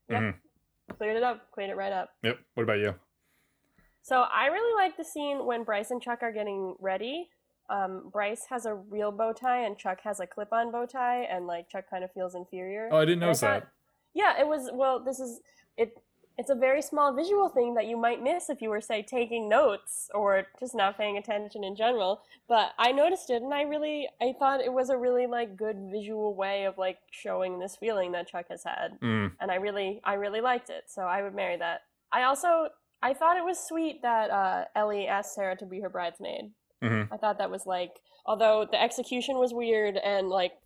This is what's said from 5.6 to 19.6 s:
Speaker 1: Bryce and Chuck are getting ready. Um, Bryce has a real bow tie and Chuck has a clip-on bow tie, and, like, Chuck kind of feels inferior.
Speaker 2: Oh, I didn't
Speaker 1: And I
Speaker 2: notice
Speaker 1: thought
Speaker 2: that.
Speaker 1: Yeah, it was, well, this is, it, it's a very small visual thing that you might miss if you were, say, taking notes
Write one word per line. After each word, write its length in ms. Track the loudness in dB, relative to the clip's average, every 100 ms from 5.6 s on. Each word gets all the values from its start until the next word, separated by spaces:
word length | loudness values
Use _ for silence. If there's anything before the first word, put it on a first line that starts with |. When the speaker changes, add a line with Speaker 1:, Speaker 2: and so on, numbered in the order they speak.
Speaker 1:
Bryce 260 | -2 -2 -2
and 100 | -4
Chuck 220 | -4 -4
are 100 | -4
getting 440 | -4 -4 -4 -6 -4
ready. 500 | -4 -2 -4 -8 -10 _ _ _ -6
Um, 400 | -4 -4 -6 -8
Bryce 320 | -4 -2 -4 -6
has 140 | -6
a 100 | -4
real 360 | -6 -6 -4 -2
bow 220 | 0 -2
tie 320 | 0 0 0
and 120 | 0 -4
Chuck 240 | -6 -6
has 180 | -6 -6
a 60 | -8
clip-on 440 | -8 -2 0 0
bow 160 | -2 -4
tie, 360 | -2 0 0
and, 240 | 0 -4 -4
like, 200 | -6 -8
Chuck 180 | -12 -8
kind 140 | -8
of 80 | -8
feels 220 | -6 -6 -6
inferior. 520 | -10 -10 -8 -6 2
Speaker 2:
Oh, 60 | 4
I 20 |
didn't 100 | 4
Speaker 1:
And 100 | 4
I 20 | 2
Speaker 2:
notice 120 | 2
Speaker 1:
thought 220 | 2 0
Speaker 2:
that. 60 | -4 _ _ _ _
Speaker 1:
Yeah, 240 | 2 2 4
it 60 | 2
was, 240 | 0 -2
well, 280 | 0 2 0
this 180 | -2 -6
is, 220 | -8 -10 _ _ _ -2
it, 160 | -2 -4 _ _ _ -6
it's 100 | -2
a 40 |
very 260 | 2 4 2
small 320 | 2 2 4
visual 360 | 4 2 4 4
thing 260 | 4 2
that 120 | 2 0
you 100 | 0
might 260 | 0 0
miss 260 | 0 0 -2
if 140 | -4
you 80 | -2
were, 100 | -4
say, 220 | -2 -6
taking 460 | -2 -2 -2 -2 4
notes 600 | 6